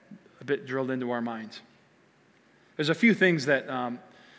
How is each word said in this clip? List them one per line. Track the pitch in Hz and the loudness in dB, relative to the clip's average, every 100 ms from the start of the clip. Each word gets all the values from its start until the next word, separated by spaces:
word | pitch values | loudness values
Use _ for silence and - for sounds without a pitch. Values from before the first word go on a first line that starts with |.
| _ - - - | _ -20 -20 -14
a | |
bit | 127 143 123 | -4 -4 -2
drilled | 131 131 | -4 -2
into | 131 123 | -2 -2
our | 120 | -4
minds. | 117 113 110 - - _ _ _ _ _ _ _ _ _ _ - | -4 -6 -12 -16 -20 _ _ _ _ _ _ _ _ _ _ -4
There's | 151 | -2
a | 165 | 4
few | 233 | 4
things | 196 190 170 135 | 6 4 4 2
that, | 135 123 | 2 0
um, | 131 123 120 - - - | -6 -6 -8 -14 -20 -20